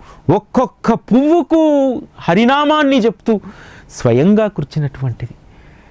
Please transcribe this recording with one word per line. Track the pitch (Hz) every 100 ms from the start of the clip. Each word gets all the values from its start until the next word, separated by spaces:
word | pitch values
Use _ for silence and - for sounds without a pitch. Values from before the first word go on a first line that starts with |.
| - - -
ఒక్కొక్క | 196 - 247 254 - -
పువ్వుకు | 233 - 240 294 339 269 320 311 285 269 247 - -
హరినామాన్ని | - 180 240 277 294 302 277 269
చెప్తూ | 220 - - 208 - - - - -
స్వయంగా | - 123 117 170 208 214
కూర్చున్నటువంటిది. | - 143 156 143 - 131 113 123 - - - - - -